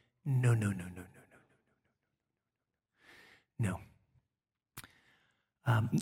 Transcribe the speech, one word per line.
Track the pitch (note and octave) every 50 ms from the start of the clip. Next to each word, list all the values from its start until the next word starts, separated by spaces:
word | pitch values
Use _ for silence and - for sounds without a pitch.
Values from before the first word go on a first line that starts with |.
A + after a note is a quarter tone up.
| _ _ _ _ -
No, | D3+ C3+ B2+ B2+ B2
no, | A#2 A2 G#2
no, | G2+
no, | G2 F#2 F2 F2+ F2+
no, |
no, | F2+ F2+ - - - - _ - - _ _ _ _ _ _ _ _ _ _ _ _ _ _ _ _ _ _ _ _ _ _ _ _ _ _ _ _ _ _ _ _ _ - - - - - - - _ _ _ -
no, |
no. | A#2 F#2+
No. | F2+ - - - - _ _ _ _ _ _ _ _ _ _ _ _ _ _ _ - - - - - _ _ _ _ _ _ _ _ _ _ _ _ _ - A#2+
Um, | A2+ A2 G#2+ - - -